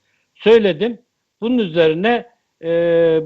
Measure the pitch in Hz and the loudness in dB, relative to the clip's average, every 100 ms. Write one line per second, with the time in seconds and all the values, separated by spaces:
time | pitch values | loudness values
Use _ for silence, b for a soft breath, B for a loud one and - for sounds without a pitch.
0 | _ _ _ _ 202 233 208 156 214 226 | _ _ _ _ 2 4 4 -2 -4 -6
1 | _ _ _ _ 220 247 196 160 160 160 | _ _ _ _ -4 -4 -2 0 0 0
2 | 208 240 - _ _ _ 165 170 170 170 | -2 -2 -6 _ _ _ -6 -2 0 2
3 | 165 160 | 2 0